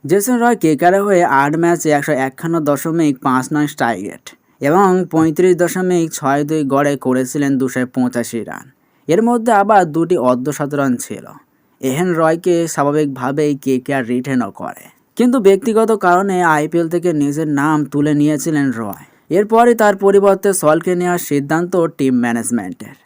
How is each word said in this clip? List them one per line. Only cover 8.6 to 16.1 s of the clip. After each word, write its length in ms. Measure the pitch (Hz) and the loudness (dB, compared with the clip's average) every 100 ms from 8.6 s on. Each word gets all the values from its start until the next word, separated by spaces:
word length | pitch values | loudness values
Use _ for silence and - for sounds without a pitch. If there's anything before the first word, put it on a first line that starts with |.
| - _ _ _ - | -18 _ _ _ -2
এর 140 | 170 | 0
মধ্যে 280 | 233 240 226 | 2 0 2
আবার 300 | 208 202 208 175 | 2 4 4 2
দুটি 240 | 156 165 175 | -2 0 2
অর্ধশত 480 | 123 127 139 143 143 | 2 0 -2 -4 -4
রান 200 | 143 135 120 | -2 -2 -2
ছিল। 280 | - 104 - - _ _ _ _ | -6 -14 -16 -20 _ _ _ _
এহেন 280 | 131 139 185 | -6 -2 -2
রয়কে 420 | 165 160 170 180 170 165 | 0 0 0 0 0 -2
স্বাভাবিকভাবেই 840 | - 143 151 147 127 127 147 147 139 | -2 0 0 -2 -4 -4 -2 -2 -2
কেকেআর 460 | 135 131 127 139 117 | -2 -4 -2 -6 -2
রিটেনও 440 | 123 127 131 101 | -4 -2 -4 -4
করে, 340 | - 95 - - _ _ - | -6 -8 -8 -20 _ _ 0
কিন্তু 220 | 247 247 | 2 4
ব্যক্তিগত 500 | 196 196 220 214 226 214 | 4 4 2 0 0 2
কারণে 380 | 180 | 2